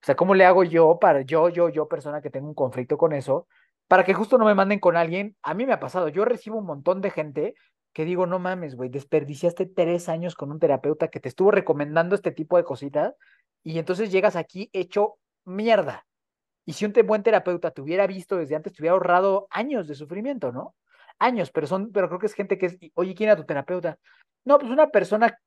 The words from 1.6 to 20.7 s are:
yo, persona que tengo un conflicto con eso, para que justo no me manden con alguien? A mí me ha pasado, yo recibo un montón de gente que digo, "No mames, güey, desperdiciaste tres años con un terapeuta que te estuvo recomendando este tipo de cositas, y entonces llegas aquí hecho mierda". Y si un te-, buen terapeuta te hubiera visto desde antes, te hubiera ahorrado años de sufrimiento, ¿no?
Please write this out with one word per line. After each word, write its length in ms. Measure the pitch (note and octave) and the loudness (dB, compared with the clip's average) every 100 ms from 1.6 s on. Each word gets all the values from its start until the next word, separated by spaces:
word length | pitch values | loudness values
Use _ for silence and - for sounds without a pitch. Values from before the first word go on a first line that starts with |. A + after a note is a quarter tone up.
| E3+ | 0
yo, 180 | D3+ D3+ | 0 -4
persona 320 | D#3+ C#3+ D3 | -6 -8 -10
que 100 | C#3+ | -10
tengo 160 | C3+ D3 | -10 -12
un 60 | D3+ | -4
conflicto 420 | C3 B2+ B2 D3 | -4 -4 -4 0
con 160 | E3 | 0
eso, 340 | D3 C3 C#3 - _ _ _ _ | 0 -2 -4 -4 _ _ _ _
para 180 | F#3 F#3 | 4 4
que 80 | F3+ | 0
justo 220 | G#3+ B3+ | 2 4
no 60 | G#3+ | 4
me 100 | G3+ | 4
manden 240 | F#3+ G3+ | 2 2
con 160 | F#3 E3+ | 2 2
alguien? 400 | E3+ F3 G3+ _ | 0 -2 -6 _
A 100 | - E3+ | -8 -4
mí 100 | C4 | -2
me 60 | |
ha 80 | A3+ | -2
pasado, 280 | - F3+ E3 | -4 -4 -4
yo 160 | D3+ A3 | -2 -2
recibo 340 | A#3 - A3 | -2 -6 -10
un 60 | F#3+ | -10
montón 340 | C#3+ C#3+ F#3+ | -6 -2 -2
de 100 | G3 | -2
gente 440 | - D3+ C#3+ D3+ - _ _ _ | -4 -8 -4 -6 -8 _ _ _
que 120 | - D#3+ | -8 -4
digo, 220 | F3+ F#3 | -2 -2
"No 120 | F#3 | -2
mames, 360 | F3+ F#3 E3 B2+ | -4 -6 -8 -10
güey, 140 | B2+ | -8
desperdiciaste 760 | C3 C3 D#3 C#3 C#3+ F3 E3+ F3+ | -8 -2 -2 -2 -2 -2 -2 -6
tres 420 | - E3+ F3 F3 | -2 0 0 -4
años 260 | E3 F3 - | -6 -6 -10
con 160 | C#3 | -12
un 80 | D3+ | -2
terapeuta 500 | D3+ C3+ C#3+ D3+ D#3+ | 0 0 -2 -2 -4
que 100 | C#3+ | -6
te 80 | C3 | -12
estuvo 220 | - F#3+ | 0 2
recomendando 640 | G3+ F3+ D3 D3 D#3 E3+ G3 | 2 0 -2 0 0 0 0
este 160 | F#3 | -2
tipo 260 | C#3+ D#3 F3 | -6 0 0
de 80 | E3+ | 0
cositas, 500 | C3 C#3+ D3 F#3 - _ _ _ _ | -6 -6 -2 -2 -4 _ _ _ _
y 160 | - D#3+ | -8 -8
entonces 320 | D#3+ F3+ A3 | -4 -4 0
llegas 240 | F#3+ G#3 F3+ | 2 2 0
aquí 320 | D#3+ F3+ G#3+ | -8 -12 -10
hecho 420 | F#3+ F3 G3+ G#3 - _ _ - | -8 -4 -2 -2 -4 _ _ -14
mierda". 600 | F#3+ A3 G#3+ D3+ A2 _ _ _ _ _ _ - | -6 2 2 0 -8 _ _ _ _ _ _ -14
Y 80 | |
si 120 | D#3 G#3 | -6 0
un 80 | |
te-, 100 | G#3 | 2
buen 200 | G3+ G#3+ | 4 2
terapeuta 480 | G#3 G#3+ F#3 F3 E3+ | 4 2 2 -4 -6
te 100 | - | -8
hubiera 260 | C#3 F3+ G3 | -6 0 0
visto 300 | F#3+ - F#3+ | -2 -6 -6
desde 180 | D3 D3+ | -4 -6
antes, 180 | D#3 | -8
te 80 | _ | _
hubiera 120 | D#3 | 0
ahorrado 540 | F#3 F3+ F3 G3 G3 G3 | 2 4 2 4 0 -4
años 360 | F#3 B3 C4+ D#3 | -6 -4 -4 -6
de 80 | C#3 | -12
sufrimiento, 560 | D3 F3+ B3 C4+ B3+ | -10 -8 -8 -6 -6
¿no? 240 | A#3+ C#4+ | -8 -12